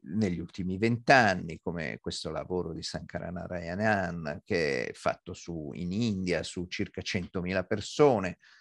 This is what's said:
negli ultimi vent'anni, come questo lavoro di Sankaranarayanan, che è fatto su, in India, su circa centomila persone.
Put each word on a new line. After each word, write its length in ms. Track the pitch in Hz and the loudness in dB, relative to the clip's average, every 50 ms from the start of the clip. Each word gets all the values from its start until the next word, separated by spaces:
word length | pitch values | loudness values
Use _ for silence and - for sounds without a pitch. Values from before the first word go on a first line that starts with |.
negli 360 | - 60 85 107 110 92 87 80 | -10 -4 0 0 2 2 0 -2
ultimi 380 | 82 - - - 90 92 92 | -6 -8 -8 -6 -4 -4 -2
vent'anni, 840 | 95 107 117 120 117 120 - 143 131 117 101 92 92 90 82 82 - | 0 2 2 2 2 6 8 8 10 10 8 6 2 0 -6 -8 -8
come 400 | - 90 82 85 78 64 55 - | -6 -6 -4 -4 -4 -4 -6 -6
questo 300 | - 85 - - - 82 | -8 -8 -6 -6 -6 -6
lavoro 440 | 78 76 69 - 90 90 87 82 78 | -6 -6 -4 -4 -2 -2 -2 -4 -6
di 80 | 82 | -8
Sankaranarayanan, 1600 | 82 - - 78 78 - - 87 87 85 90 87 87 87 90 87 85 82 90 98 110 110 107 98 92 87 87 85 78 73 76 - - | -8 -8 -8 -8 -8 -8 -8 -8 -6 -6 -8 -8 -8 -6 -8 -6 -6 -6 -2 0 2 2 4 2 2 -2 -4 -4 -6 -6 -6 -6 -4
che 440 | - 104 85 80 71 67 62 58 - | -2 0 2 2 2 2 0 -2 -4
è 40 | |
fatto 400 | - - - 69 - - - 87 | -6 -4 -2 -2 -2 -2 -6 -14
su, 380 | 90 - - - 85 80 76 71 | -14 -12 -10 -8 -8 -8 -8 -8
in 200 | 58 60 87 87 | -8 -6 -4 -4
India, 500 | 92 107 120 113 101 95 92 90 85 78 | -2 0 0 0 0 -2 0 0 0 0
su 240 | - - - 92 87 | -2 -4 -6 -8 -8
circa 340 | 87 - - 101 - - 95 | -6 -4 -6 -6 -6 -6 -8
centomila 640 | 90 - - 95 85 - - 95 87 90 95 95 92 | -6 -4 -4 -4 -4 -4 -6 -4 -2 -2 0 -2 0
persone. 720 | - 113 104 - - - - 147 143 123 101 92 90 90 _ _ - - - | -2 -4 -4 -6 -2 4 6 6 6 6 4 2 -2 -6 _ _ -20 -20 -20